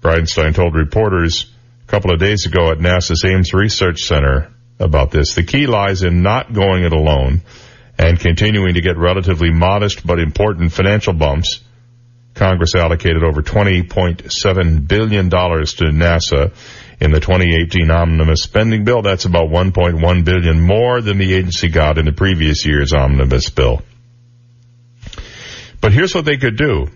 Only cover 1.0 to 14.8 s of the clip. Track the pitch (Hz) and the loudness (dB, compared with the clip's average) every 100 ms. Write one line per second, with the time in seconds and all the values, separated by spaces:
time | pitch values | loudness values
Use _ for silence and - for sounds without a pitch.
1 | 107 92 85 - - - _ _ - 104 | 0 0 -2 -4 -10 -16 _ _ -4 -2
2 | 98 85 98 104 87 90 82 78 87 90 | 0 0 0 0 -2 0 0 0 0 0
3 | - 82 92 95 90 95 107 - 92 78 | 0 -2 0 0 0 0 0 0 -2 -2
4 | - 76 71 67 71 - _ _ 82 73 | -2 0 0 0 -4 -14 _ _ 0 0
5 | 67 78 71 - 85 135 143 110 101 95 | 0 0 0 -2 -2 0 0 0 0 0
6 | 90 87 92 117 - 107 98 92 87 80 | 0 2 2 0 -2 0 0 2 0 0
7 | 78 71 65 78 - - - - - - | 2 2 2 -2 -4 -20 -20 -20 -20 -2
8 | 82 85 90 82 104 107 92 87 90 85 | 2 2 0 0 2 2 0 0 0 0
9 | 87 92 87 82 85 82 90 101 101 - | 0 0 0 0 2 2 2 0 -2 -4
10 | - 85 82 - 104 87 85 80 95 104 | -4 -2 -2 0 -2 0 -2 0 0 0
11 | 104 85 76 71 90 - - _ _ _ | -2 -2 0 0 -4 -8 -14 _ _ _
12 | _ _ _ - 95 90 82 90 85 82 | _ _ _ -2 0 2 0 0 0 0
13 | 87 80 82 73 71 107 101 90 85 - | 0 0 0 0 -2 0 0 0 -2 -2
14 | 90 82 - - 104 92 87 80 | -2 -4 -8 -4 -2 0 2 0